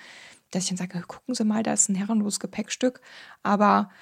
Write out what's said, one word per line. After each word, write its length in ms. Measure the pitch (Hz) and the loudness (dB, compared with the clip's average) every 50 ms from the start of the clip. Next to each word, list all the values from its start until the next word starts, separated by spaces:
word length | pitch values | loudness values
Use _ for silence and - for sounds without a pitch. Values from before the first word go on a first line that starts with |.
| - - - - - - - - _ _ | -8 -20 -20 -20 -20 -20 -20 -20 _ _
dass 140 | - 185 180 | -6 -4 -4
ich 60 | - | -2
dann 80 | 185 180 | -4 -4
sage, 260 | 180 180 - 175 175 | -6 -6 -8 -8 -10
„Gucken 300 | - - - - - 254 | -10 -14 -12 -8 -6 -2
Sie 80 | - 226 | 0 0
mal, 180 | 214 214 220 | 0 2 0
da 120 | 226 220 214 | 0 0 0
ist 160 | 214 - - | 2 2 2
ein 60 | 196 | 0
herrenloses 440 | 185 202 202 226 220 208 202 196 - | -2 0 0 0 0 0 0 -2 -4
Gepäckstück.“ 600 | - 196 - - 214 - - - - 254 254 - - - - - - - - - - | -6 -8 -6 -8 -8 -6 -4 -2 -2 -2 -2 -4 -12 -20 -20 -20 -20 -20 -16 -6 -2
Aber 480 | - 208 196 208 202 196 202 208 - - - | 0 2 4 6 6 6 4 2 0 -6 -18